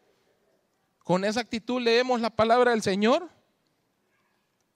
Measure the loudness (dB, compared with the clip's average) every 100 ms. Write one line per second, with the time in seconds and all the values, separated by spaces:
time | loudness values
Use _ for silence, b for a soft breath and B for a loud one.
0 | _ _ _ _ _ _ _ _ _ _
1 | -4 -2 -2 -4 -6 -10 -6 -4 0 0
2 | 0 -2 -2 -2 2 4 2 0 -2 0
3 | 2 0 -2 _ _ _ _ _ _ _
4 | _ _ _ _ _ _ _